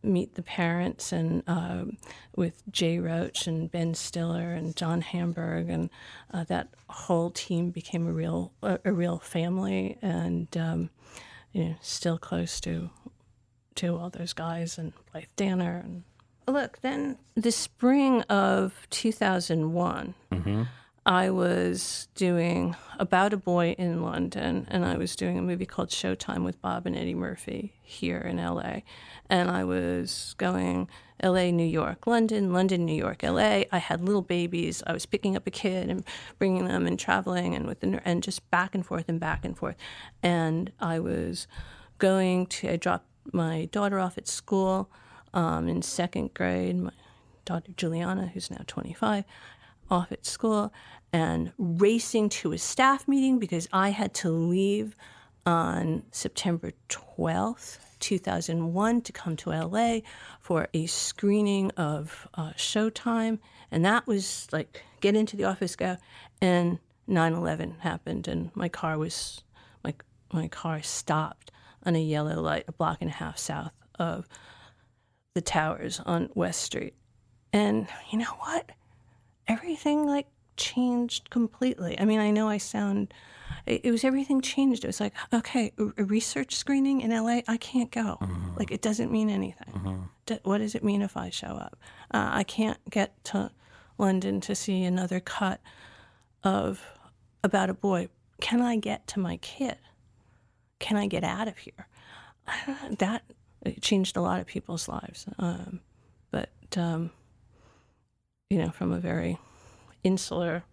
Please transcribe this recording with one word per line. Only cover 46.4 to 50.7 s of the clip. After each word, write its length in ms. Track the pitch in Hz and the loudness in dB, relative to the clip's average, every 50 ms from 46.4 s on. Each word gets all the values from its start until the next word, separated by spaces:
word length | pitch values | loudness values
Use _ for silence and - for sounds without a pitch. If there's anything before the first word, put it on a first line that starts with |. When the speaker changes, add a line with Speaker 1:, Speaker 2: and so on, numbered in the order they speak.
| 185 - 180 180 185 185 180 | 0 0 0 0 0 0 0
Speaker 1:
my 160 | 180 180 180 - - - - - _ _ _ - _ _ | -2 -2 -4 -8 -12 -20 -20 -20 _ _ _ -20 _ _
daughter 280 | - 175 170 - - 185 | -4 -4 -4 -4 -8 -6
Juliana, 520 | - 185 165 165 165 175 180 185 190 185 175 | -4 -2 -2 0 -2 -2 -2 -2 -2 -4 -4
who's 240 | 175 190 170 - | -6 -8 -10 -10
now 100 | - - - - | -10 -12 -12 -8
twenty-five, 560 | - - - - 170 - 233 214 214 202 202 - - - - - - - - - - _ _ - | -8 -8 -8 -8 -4 0 0 2 2 0 -2 -6 -12 -20 -20 -20 -20 -20 -20 -20 -20 _ _ 0
off 200 | 190 175 175 - | 0 0 0 -2
at 140 | - - - | -6 -8 -6
school, 480 | - - - - 220 214 208 208 208 | -8 -4 0 2 2 2 2 0 -2